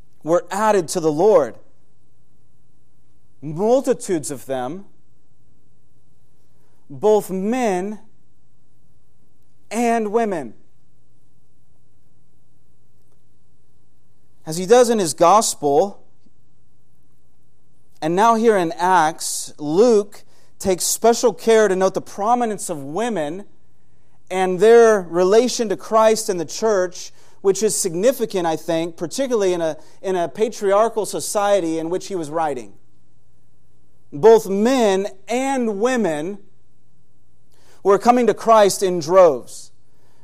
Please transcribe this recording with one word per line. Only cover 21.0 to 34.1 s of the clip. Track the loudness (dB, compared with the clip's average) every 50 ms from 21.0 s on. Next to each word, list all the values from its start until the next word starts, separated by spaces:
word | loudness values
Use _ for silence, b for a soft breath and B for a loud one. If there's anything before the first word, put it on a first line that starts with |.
| 4 4 4 4 2 0 0
care | 0 2 4 6 6 6
to | 4 4
note | 2 2 2 0
the | -2
prominence | -6 -8 -6 -2 0 2 2 2 2 0 -2 -4 -6 -6
of | -6 -8 -8
women | -6 -4 -4 -2 -2 -2 -2 -4 -4 -6 -8 -12 -14 -16 -16 -16 -16 -16 -16 -16 -16 -16 -16 -16 -16 -16 -16 -10 -6
and | -2 0 0 0 2 6
their | 8 8 10 10 10 8 6 4
relation | 0 0 0 2 4 6 6 6 4 4 0 -2 -2 -2
to | -4
Christ | -4 -2 2 4 6 6 6 4 2 0 -2
and | -4 -4
the | -4
church, | -6 -4 -2 0 2 2 2 2 0 -4 -10 -14 -14 b b b b b b
which | 0 2 2 2 2
is | 0 0
significant, | 0 -2 -2 -2 2 2 2 2 2 0 -2 -2 0 0
I | 0 -2
think, | -2 -2 -2 -2 0 -2 -4 -6
particularly | -6 -8 -4 -2 -2 -2 0 0 2 2 2
in | 2 2
a, | 0 -2 -4 b b b b b -4
in | -2 -2
a | 0 -2 -2
patriarchal | -2 -2 -2 -2 -2 -2 0 4 4 6 4 4 2 -2 -4
society | -2 -4 -6 -6 -4 -2 0 2 4 4 2 2 0 -2 -2
in | -2 -2
which | -4 -4 -4
he | -6 -6
was | -6 -6 -4
writing. | -2 -2 0 0 -2 -4 -8 -12 -14 -16 -16 -16 -16 -16 -16 -16 -16 -16 -16 -16 -16 -16 -16 -16 -16 -16 -16 -16 -16 -16 -16 -16 -16 -16 -14 -12